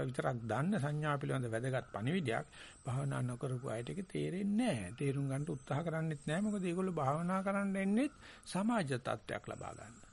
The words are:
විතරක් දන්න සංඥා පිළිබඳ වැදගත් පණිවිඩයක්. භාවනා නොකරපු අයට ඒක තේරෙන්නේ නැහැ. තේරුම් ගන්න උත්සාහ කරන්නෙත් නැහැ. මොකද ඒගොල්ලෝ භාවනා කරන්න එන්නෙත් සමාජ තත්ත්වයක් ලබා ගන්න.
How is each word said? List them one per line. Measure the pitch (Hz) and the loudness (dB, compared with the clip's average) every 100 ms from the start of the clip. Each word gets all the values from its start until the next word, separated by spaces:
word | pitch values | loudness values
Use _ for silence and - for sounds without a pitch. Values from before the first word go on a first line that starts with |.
විතරක් | 135 131 156 120 | 0 0 0 0
දන්න | 113 110 175 208 | 0 2 4 2
සංඥා | 143 151 151 143 | 2 2 2 2
පිළිබඳ | 139 135 120 | 0 0 0
වැදගත් | 113 131 131 - | 0 0 -2 -2
පණිවිඩයක්. | 101 120 190 131 - - - - - | -2 0 2 2 0 -2 -12 -18 -10
භාවනා | 131 131 139 135 | -4 -2 0 0
නොකරපු | 123 123 135 127 131 | -2 -2 -2 -2 -2
අයට | 113 123 | -4 -4
ඒක | 165 | -6
තේරෙන්නේ | 190 147 147 185 202 208 247 | -4 -2 -2 0 2 4 4
නැහැ. | 120 92 | 2 -2
තේරුම් | 117 139 139 139 | -2 0 2 0
ගන්න | 135 151 | 0 -2
උත්සාහ | 143 - 156 | -4 -2 -2
කරන්නෙත් | 170 160 160 147 | 0 0 -2 -2
නැහැ. | 151 170 | -2 0
මොකද | 214 202 | 0 0
ඒගොල්ලෝ | 185 175 185 | 0 0 0
භාවනා | 160 135 156 175 190 | 2 2 2 2 2
කරන්න | 196 202 196 196 | 2 2 2 2
එන්නෙත් | 196 220 302 - - - | 4 4 2 -2 -16 -16
සමාජ | - 175 214 233 | -4 0 4 4
තත්ත්වයක් | 139 123 117 110 - 104 - | 2 0 0 -2 -4 -6 -6
ලබා | - 90 | -8 -8
ගන්න. | - 110 - - | -10 -14 -18 -20